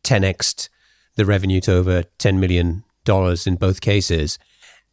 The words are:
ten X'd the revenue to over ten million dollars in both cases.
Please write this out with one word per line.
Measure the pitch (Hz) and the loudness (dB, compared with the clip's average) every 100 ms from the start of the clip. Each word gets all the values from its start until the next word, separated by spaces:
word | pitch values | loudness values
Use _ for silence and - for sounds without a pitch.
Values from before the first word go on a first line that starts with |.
ten | - 113 | -2 0
X'd | 95 90 - - - _ _ _ _ - | 0 -2 -6 -6 -12 _ _ _ _ -2
the | 101 | 0
revenue | 101 95 92 | 2 2 0
to | - | 2
over | 90 90 90 - _ | 2 2 0 -4 _
ten | 104 95 | 0 2
million | 95 87 87 87 - _ | 2 2 0 -2 -10 _
dollars | - 95 92 87 | -2 0 0 -2
in | - 92 | -2 0
both | 95 92 | 0 -2
cases. | - 101 - 82 76 - _ _ - - _ | 0 -2 0 -2 -4 -8 _ _ -20 -20 _